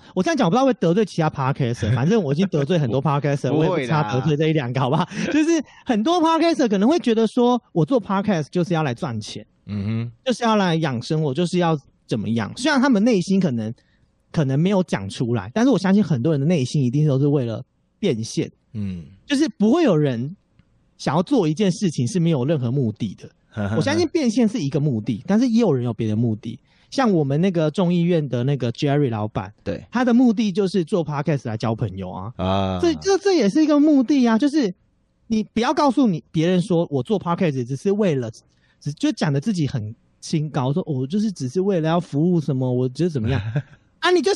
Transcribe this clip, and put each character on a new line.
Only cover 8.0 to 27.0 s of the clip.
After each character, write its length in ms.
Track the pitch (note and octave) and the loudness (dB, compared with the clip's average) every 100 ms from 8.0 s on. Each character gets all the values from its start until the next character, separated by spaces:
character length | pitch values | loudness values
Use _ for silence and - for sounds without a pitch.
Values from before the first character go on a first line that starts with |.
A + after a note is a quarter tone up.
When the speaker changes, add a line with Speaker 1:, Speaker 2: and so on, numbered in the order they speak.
Speaker 1:
podcast 460 | G3 G3 G#3 E3+ C#3+ | 0 -2 0 -2 -2
就 140 | F#3 | -2
是 100 | F3 | 0
要 80 | D#3+ | 0
来 120 | D3+ | 0
赚 280 | A#2 C#3+ A2 | -4 -6 -6
钱， 240 | - - - _ - | -8 -14 -16 _ -10
Speaker 2:
嗯 180 | G2+ G2+ | -6 -4
哼。 260 | A2+ A#2 - C4 | -4 -6 -6 -4
Speaker 1:
就 80 | |
是 100 | A#3 | -2
要 120 | A#3+ G#3+ | 0 2
来 200 | F#3 E3 | 2 0
养 260 | D3+ A#2 | -2 -4
生， 200 | - D#3 | -2 -2
我 120 | D3+ | 0
就 120 | C3 F3 | -2 -2
是 140 | F3+ | 0
要 200 | E3+ D#3 - _ _ | 0 0 -4 _ _
怎 120 | A#2 | -4
么 80 | G2+ | -2
样。 240 | A#2 - - | -2 -2 -2
虽 140 | C#4 | 0
然 100 | C#4 | 2
他 80 | C#4+ | 4
们 140 | G#3 | 4
内 180 | A#3 G3+ | 4 2
心 180 | F3 F#3+ | 2 0
可 120 | F3 | 0
能， 220 | A#2+ A2 - _ _ _ _ _ | -2 -6 -10 _ _ _ _ _
可 120 | - | -2
能 160 | C3+ C#3 | 0 2
没 100 | F3+ | 2
有 140 | G3+ | 0
讲 240 | - C3+ G2 | 0 -4 -6
出 260 | - A#2 A#2 | -6 -2 -2
来， 140 | F#2+ | -4
但 100 | A3 | 0
是 60 | C4 | 2
我 80 | G3 | 2
相 160 | F#3+ | 4
信 100 | G3 | 2
很 180 | G3+ D3 | 2 0
多 120 | D#3 | 0
人 60 | D3 | 0
的 60 | C#3+ | 2
内 200 | F3 B2+ | 0 0
心 180 | D3+ | 0
一 60 | B2 | 0
定 180 | C#3+ D3+ | 2 2
都 100 | C3 | 2
是 80 | C#3+ | 2
为 180 | D3 A#2 | 2 0
了 180 | A2+ - _ _ _ | -6 -12 _ _ _
变 220 | G3+ A2 | -2 -2
现。 280 | A2 - - - _ | -4 -6 -6 -10 _
Speaker 2:
嗯。 320 | A2 G2 F2+ C3+ - - | -8 -8 -8 -14 -20 -6
Speaker 1:
就 120 | C#4 | -2
是 100 | D4+ - | -2 0
不 140 | G#3+ | 2
会 120 | E4+ | 4
有 120 | D4 D#3 | 4 2
人 400 | D3 A#2 C3+ G3 _ _ _ _ _ _ | 2 -2 -6 -10 _ _ _ _ _ _
想 180 | - D3 | -2 -2
要 80 | |
做 240 | F#3 C#4 D#3 | 2 2 2
一 60 | |
件 180 | D#3 G3+ | 2 0
事 180 | E3+ F#3+ | 0 -2
情 160 | - A#2+ | -2 -2
是 140 | F#3 | 0
没 120 | E3 | 0
有 120 | D3 | 0
任 160 | B2+ D#3+ | 0 0
何 100 | B2 | 0
目 220 | C#3 A#2 | 0 -2
的。 240 | G#2 G#2 - - - _ | -2 -8 -8 -18 -20 _
Speaker 2:
<laughs> 240 | A2 G2+ A2+ | -6 -2 -2
Speaker 1:
我 40 | |
相 160 | C4+ D#4+ | 0 0
信 80 | E4+ | 0
变 200 | E4 B3 | 0 0
现 160 | A3+ A3 | 2 0
是 120 | A3+ | 0
一 100 | C#3 | -2
个 100 | D3 | 0
目 200 | D3 A2 | 0 -2
的， 240 | G#2 G#2 - | -4 -6 0
但 140 | G#3 | 0
是 80 | C4 | 2
也 140 | A3 | 2
有 100 | G#3+ | 2
人 140 | C3 B2 | 2 -2
有 80 | |
别 140 | A2 A2+ | -2 -2
的 80 | G#2+ | 0
目 200 | A#2+ G#2 | 0 -2
的。 240 | B2 - _ _ _ | -8 -14 _ _ _
像 200 | - | -2